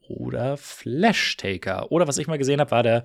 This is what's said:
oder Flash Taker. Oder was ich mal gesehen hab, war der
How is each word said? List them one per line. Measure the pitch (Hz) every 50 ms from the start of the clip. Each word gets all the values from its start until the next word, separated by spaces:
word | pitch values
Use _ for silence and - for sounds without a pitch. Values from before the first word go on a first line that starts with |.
| _
oder | - - - 117 123 127 117 120 131 143
Flash | 143 - - - - - 117 117 151 190 233 202 - - - -
Taker. | - - 98 95 - - 95 92 95 - -
Oder | 143 165 175
was | 147 135 -
ich | - 165
mal | 160 147
gesehen | 135 127 143 143
hab, | 143 -
war | - 117 120
der | 113 113 117 117